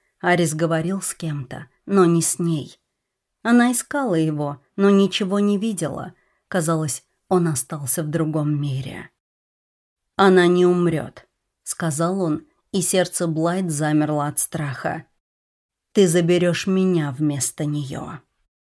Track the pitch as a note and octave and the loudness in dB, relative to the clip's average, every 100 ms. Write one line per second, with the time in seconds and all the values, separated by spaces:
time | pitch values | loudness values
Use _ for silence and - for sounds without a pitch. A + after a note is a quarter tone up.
0 | _ _ F3+ F3 E3+ D3+ E3 D#3+ D#3+ F#3+ | _ _ 0 2 2 0 -2 0 -2 -4
1 | - - E3 D3 B2+ B2 - _ - G3 | -6 -8 -8 -8 -8 -12 -16 _ -2 4
2 | E3+ E3+ D#3+ - E3+ D#3+ - - _ _ | 6 4 0 -2 -2 -2 -6 -16 _ _
3 | _ _ _ _ A3 A#3+ A#3+ B3 - D4 | _ _ _ _ 2 4 4 0 -4 -4
4 | C4 E3+ D#3+ D3+ D3 C#3+ _ - G3 G3 | 0 0 0 -2 -4 -6 _ 2 4 6
5 | G3 - F#3+ G3+ G3+ G3+ A3+ G3 D#3+ - | 4 0 -2 0 0 0 -2 -4 -6 -6
6 | - - _ _ _ F#3+ D#3+ D#3+ D#3 - | -12 -16 _ _ _ -2 0 0 -2 -6
7 | - _ _ F#3 E3+ C#3 - D#3 C#3 - | -12 _ _ 0 2 -2 -6 -8 -6 -4
8 | D3+ E3 D#3+ D#3 D3+ D3+ D3 C3 C3+ - | -2 -2 -2 0 0 -2 -2 -4 -6 -12
9 | - _ _ _ _ _ _ _ _ _ | -16 _ _ _ _ _ _ _ _ _
10 | _ - G3 F#3 F3 F3+ F3+ F3+ F3 D#3 | _ 2 6 6 6 4 4 4 2 0
11 | - - _ _ _ _ - - E3 C#3+ | -6 -14 _ _ _ _ -12 -6 -4 -2
12 | E3 F#3+ F3 D3+ - _ _ G3 E3+ F#3+ | -2 0 -2 -2 -6 _ _ -4 0 0
13 | F3 - F3 D#3+ E3 F3+ F#3 D3 D3+ D3+ | 0 -2 -2 0 0 0 -2 -2 0 2
14 | D3+ D3+ D3 D3 - D#3+ D3 B2 - D#3+ | 2 0 -2 -4 -6 -4 -6 -6 -6 -6
15 | - _ _ _ _ _ _ _ _ - | -12 _ _ _ _ _ _ _ _ 2
16 | F#3 E3+ E3+ F3+ F3 E3+ - F#3+ F#3 F3 | 4 4 2 2 2 0 -2 0 2 0
17 | D3 C3 D3+ C#3+ - - D3+ D3 C#3 - | -2 -2 -2 -2 -6 -4 -4 -4 -6 -10
18 | - D3 _ _ _ _ _ | -12 -16 _ _ _ _ _